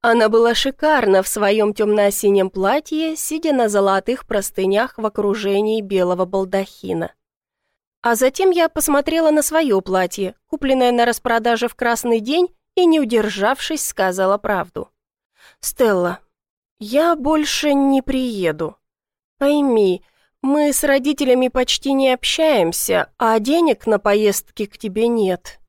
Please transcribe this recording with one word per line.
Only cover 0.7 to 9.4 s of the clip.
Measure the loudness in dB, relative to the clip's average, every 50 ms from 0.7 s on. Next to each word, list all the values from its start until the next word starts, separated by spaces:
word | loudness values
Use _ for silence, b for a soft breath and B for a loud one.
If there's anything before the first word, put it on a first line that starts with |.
| -4 _ 0 2 2 2 4 4 4 2 2
в | 0
своём | -2 -2 0 2 2 2 2 0 0
тёмно-синем | 0 0 0 2 2 2 2 0 2 2 2 4 4 2 0
платье, | _ -2 0 0 0 0 -2 -4 -4 -4 -4 -4 -4
сидя | -6 -8 -6 -6 -4 -2 0
на | 0 2 0 0
золотых | 2 2 2 2 0 0 -2 -4 -6 -6 -6
простынях | -4 -4 -4 -4 -4 -6 -4 -2 0 0 0 -2 -2 -6
в | -6 -8
окружении | -6 _ -2 -2 -2 -2 -2 -2 -2 0 0 0 0 -2 -2
белого | -4 -2 -2 0 0 0 0 -2 -2
балдахина. | -2 -2 -4 -4 -2 -4 -4 -4 -6 -12 -16 -10 -8 -6 -6 -6 -8 _ _ _ _ _ _ _ _ _ _ _ _ _ _ _ _ _ _
А | -2 -2 0
затем | 2 2 0 0 2 0 2
я | 2 2 0 0
посмотрела | _ -4 -2 0 0 0 0 0 0 2 2 2
на | 2 2